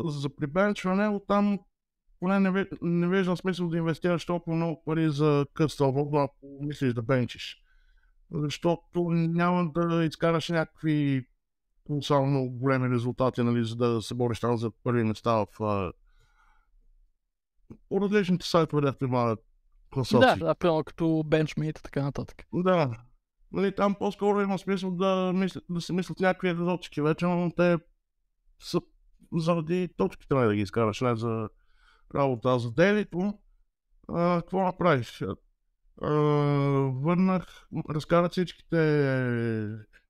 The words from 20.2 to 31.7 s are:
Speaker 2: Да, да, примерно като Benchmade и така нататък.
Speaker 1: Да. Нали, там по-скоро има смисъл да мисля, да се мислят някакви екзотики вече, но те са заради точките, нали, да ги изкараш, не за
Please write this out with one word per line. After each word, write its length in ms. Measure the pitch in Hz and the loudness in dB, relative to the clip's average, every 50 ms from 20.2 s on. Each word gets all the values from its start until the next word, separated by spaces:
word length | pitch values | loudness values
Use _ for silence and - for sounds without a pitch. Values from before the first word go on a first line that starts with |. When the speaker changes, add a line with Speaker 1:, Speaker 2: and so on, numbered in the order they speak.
| 262 247 185 98 | 8 6 6 4
Speaker 2:
Да, 60 | 165 | 2
да, 100 | 160 151 | 0 0
примерно 280 | - - 175 160 156 - | 2 2 2 2 2 0
като 200 | - - - 170 | -4 -6 -4 0
Benchmade 680 | 160 160 160 156 151 165 156 156 147 - - 151 156 | 0 0 0 2 2 2 2 2 0 -2 -4 -4 -4
и 40 | 151 | -6
така 300 | - - - - 143 139 | -8 -12 -8 -6 -4 -4
нататък. 400 | 143 - - 123 - - - - - - | -4 -4 -6 -8 -10 -12 -18 -16 -8 -4
Speaker 1:
Да. 380 | 170 180 185 185 175 151 127 113 - - - _ _ _ _ _ _ _ _ | -2 2 2 2 2 2 0 -2 -6 -12 -18 _ _ _ _ _ _ _ _
Нали, 240 | - 170 190 196 190 | -4 -2 -2 -2 0
там 200 | - 202 202 196 | 0 0 0 0
по-скоро 460 | 190 190 202 196 - 202 208 202 202 | 0 -2 -4 -4 0 0 2 2 2
има 180 | 202 196 196 185 | 0 0 -2 -4
смисъл 320 | - 185 196 185 190 185 | -2 -4 -4 -2 -2 -4
да 400 | 180 175 190 190 190 185 185 185 175 | -4 0 0 0 2 2 0 0 0
мисля, 260 | 190 190 180 - - - - | 0 -2 -2 -4 -8 -10 -8
да 120 | 175 170 | -8 -8
се 120 | 165 - 160 | -6 -4 -4
мислят 260 | 180 175 - 160 - | -4 -4 -4 -4 -2
някакви 300 | 190 185 185 185 - 185 | 0 0 0 0 -2 -2
екзотики 520 | 170 170 175 175 180 165 - - - - | -2 -2 -2 -2 -4 -4 -6 -8 -6 -2
вече, 240 | 147 151 160 - 175 | 0 0 0 0 0
но 260 | 175 180 175 180 170 - - | 0 0 0 0 -2 0 2
те 200 | 175 175 175 165 - _ _ _ _ _ _ _ _ _ _ _ _ _ _ _ | 4 4 4 2 -2 _ _ _ _ _ _ _ _ _ _ _ _ _ _ _
са 220 | - - - 175 - _ _ _ _ _ _ _ _ _ - | -12 -6 -4 -4 -4 _ _ _ _ _ _ _ _ _ -6
заради 560 | 170 160 170 175 170 156 156 175 180 180 170 - - | -2 0 0 0 0 0 -2 -2 -2 -2 -4 -2 -2
точките, 360 | 190 185 - - - - 147 | -2 -2 -2 -6 -4 0 2
нали, 140 | 135 123 110 | 4 4 4
да 80 | 104 | 2
ги 60 | 104 | 2
изкараш, 400 | 107 95 - 117 117 107 98 - | 0 -2 0 0 0 0 0 0
не 140 | 131 123 120 | -2 -2 0
за 340 | 110 113 117 113 113 110 - - _ _ _ | -2 -2 -4 -4 -4 -6 -8 -10 _ _ _